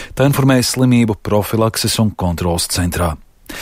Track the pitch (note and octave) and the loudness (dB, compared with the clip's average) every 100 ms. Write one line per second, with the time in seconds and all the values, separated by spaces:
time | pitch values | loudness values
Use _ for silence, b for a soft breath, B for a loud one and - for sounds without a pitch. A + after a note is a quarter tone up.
0 | B - C#3 C#3 C3+ B2+ A#2 B2+ B2+ A#2+ | B 0 0 2 2 2 0 0 4 4
1 | A#2 G#2 - G#2 G2 A2 A2+ - A2+ - | 2 0 0 0 0 0 0 0 -2 0
2 | A2 - F2+ D#2+ F2 E2+ - - F2 F2 | 0 0 -4 -2 -2 -2 -2 -2 -2 -2
3 | E2+ D2 - _ - B | -4 -4 -14 _ -18 B